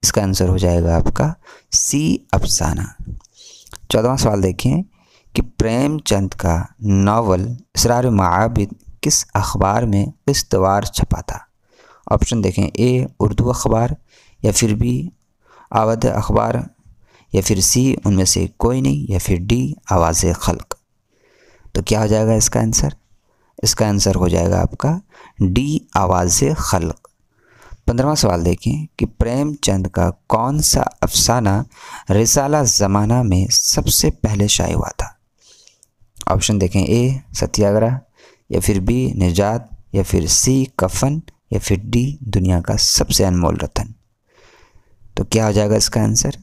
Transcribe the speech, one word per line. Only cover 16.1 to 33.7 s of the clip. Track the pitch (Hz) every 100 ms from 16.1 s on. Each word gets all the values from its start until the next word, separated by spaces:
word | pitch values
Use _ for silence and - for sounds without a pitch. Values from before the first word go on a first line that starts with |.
| - - 113 110 120 - _ _ - _ _ _
या | 98
फिर | 92 101
सी | 90 - 131 - 107
उनमें | 98
से | 92 - 87 -
कोई | 117 127
नहीं, | 135 143 131
या | 98
फिर | - 90
डी | 92 120 131 151 -
आवाज़ | 95 82 82 -
खल्क। | 87 - 87 - - _ _ _ _ _ _ _ _ -
तो | -
क्या | 92 107
हो | 110
जाएगा | 110 110
इसका | 110 117 120
आंसर? | 113 110 143 - _ _ _ _ _ -
इसका | - - 110
आंसर | 101 98
हो | 92 90
जाएगा | 87 87 92
आपका | 87 - 139 170 - - - -
डी | 95 92 143 156 - -
आवाज़ | 92 92 90 - 139 160
खल्क। | - 92 82 - _ _ _ _ _ _ - - -
पन्द्रहवाँ | 120 135
सवाल | 151 110 87
देखें | 85 87 - 143 156 _
कि |
प्रेमचंद | - - 113 127 147 147 - 98 92
का | - 87 95 _
कौन | 110 123 151
सा | - - - -
अफसाना | - - - 117 107 98 135 - - - -
रिसाला | 98 113 123 139 151
ज़माना | 127 104 98 101 107 120
में | 120 92 92
सबसे | - -